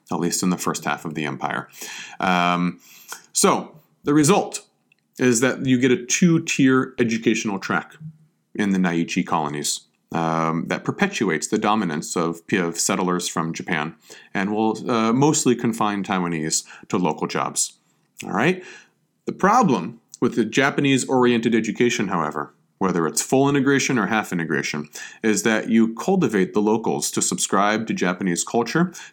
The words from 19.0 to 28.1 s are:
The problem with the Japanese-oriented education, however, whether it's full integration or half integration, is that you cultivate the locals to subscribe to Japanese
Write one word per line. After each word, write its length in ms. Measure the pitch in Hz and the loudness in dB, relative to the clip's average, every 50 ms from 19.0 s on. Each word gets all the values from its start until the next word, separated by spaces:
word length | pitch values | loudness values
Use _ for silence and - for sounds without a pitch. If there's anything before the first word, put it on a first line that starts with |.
| _ _ _ _ - | _ _ _ _ -10
The 80 | - - | -10 -4
problem 680 | - 180 196 220 254 247 160 120 90 80 - - - _ _ - - | 0 2 4 4 6 4 4 2 0 -2 -6 -12 -14 _ _ -6 -2
with 140 | 131 113 - | -2 0 0
the 80 | - 107 | 0 -2
Japanese-oriented 1120 | 107 - 139 135 147 143 160 143 139 135 123 131 - 135 127 123 123 120 113 110 120 117 | 0 2 2 2 2 0 0 2 2 2 2 0 2 2 4 4 4 4 4 2 2 2
education, 540 | 110 101 104 - - 123 120 120 - 107 95 | 2 0 0 0 2 2 2 2 0 -2 -2
however, 440 | 92 85 78 76 73 73 71 - _ _ _ _ _ | -2 -2 -2 -2 -4 -6 -8 -8 _ _ _ _ _
whether 300 | - 101 92 95 87 80 | -4 -2 0 0 2 0
it's 140 | 78 - - | 0 -2 -2
full 260 | - - 135 131 139 | -2 2 2 4 4
integration 500 | 139 143 143 127 139 139 131 - - 135 | 4 4 2 4 4 2 2 2 0 0
or 100 | 117 98 | 0 0
half 260 | 92 110 107 101 - 95 | 0 0 -2 -2 -2 -4
integration, 560 | 87 82 76 80 69 71 - - 73 71 - - - - - - - - | -4 -2 -2 -2 -2 -2 -4 -4 -6 -8 -8 -12 -16 -16 -16 -10 -4 0
is 200 | 110 104 92 101 | 0 2 2 2
that 260 | 117 110 107 - - | 2 2 0 0 2
you 240 | 113 113 113 113 - | 4 4 4 4 0
cultivate 600 | - - 185 196 190 156 120 107 95 92 - - | -4 -2 0 2 2 2 2 2 2 2 2 0
the 80 | 107 | 0
locals 480 | 104 107 110 113 113 90 71 73 - - | 2 2 2 2 0 -2 -2 -2 -2 -4
to 120 | - 107 | -2 -2
subscribe 640 | 95 - - - - - 104 98 101 104 110 107 - | -2 -2 -2 -2 -2 0 2 2 2 2 2 0 -2
to 60 | - 98 | -4 -4
Japanese 500 | 95 98 90 | -2 0 -2